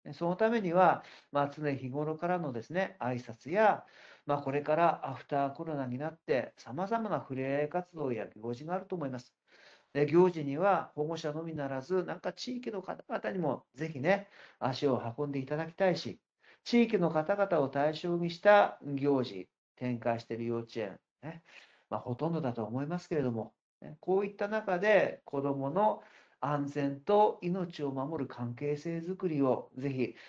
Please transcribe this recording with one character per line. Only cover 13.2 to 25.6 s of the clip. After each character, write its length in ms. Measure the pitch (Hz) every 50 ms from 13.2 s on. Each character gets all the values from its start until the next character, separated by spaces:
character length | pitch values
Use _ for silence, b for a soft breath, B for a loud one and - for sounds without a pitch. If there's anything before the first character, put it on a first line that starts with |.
| - 214
に 80 | 202 185
も 260 | 165 143 120 - - _ _
ぜ 140 | - 156 160
ひ 120 | 160 127
ね、 280 | 131 175 196 196 196 B B B B B B B
足 280 | 110 131 127 - 147
を 160 | 139 123 107 117 117 117
運 120 | - 147 143
ん 40 | 139
で 60 | 139
い 80 | 135
た 100 | - 151
だ 100 | 156 160
き 60 | 165 -
た 160 | - 196 185
い 80 | 175
し、 240 | 170 - 113 90 - _ _ _ b b b b b b
地 200 | - 240 240 233
域 160 | 226 220 196
の 100 | 175 160
方 280 | 160 156 156 202 202
々 240 | 202 196 196 180 151
を 100 | 139 131
対 240 | - 143 143 156 156
象 240 | 151 - 175 175 170
に 100 | 175 170
し 100 | 170 -
た 400 | - 208 208 202 - - - - -
行 420 | 143 143 135 139 143 143 131 120
事、 240 | 110 98 92 87 - _ _ _ _ _ -
展 220 | 123 123 123 113
開 200 | 117 123 117 113
し 40 | -
て 80 | - 117
い 60 | 113
る 80 | 117
幼 100 | 117 117
稚 140 | 117 117 - -
園、 220 | 117 107 95 87 - _ _ _ _ -
ね、 200 | 156 170 165 B B B B B B B B B B
ま 80 | 107 110
あ、 20 |
ほ 140 | - 123 120
と 160 | 120 147 165
ん 20 | 170
ど 80 | 151
だ 140 | 131 123 117
と 100 | 117 110
思 180 | 104 117 131 143
い 40 |
ま 120 | 151 175 180
す 120 | - -
け 60 | 170
れ 60 | 151 135
ど 80 | 123
も、 220 | 117 110 110 113 - _ _ _ _ _ -
ね、 160 | 156 151 -
こ 200 | - 180 185 196
う 40 | 208
い 80 | 196 202
っ 20 |
た 140 | - 208 202
中 300 | 214 220 214 208 180 175
で 420 | 202 214 214 180 147 117 - - _
子 160 | - - 139 135
ど 120 | 143 139
も 160 | 139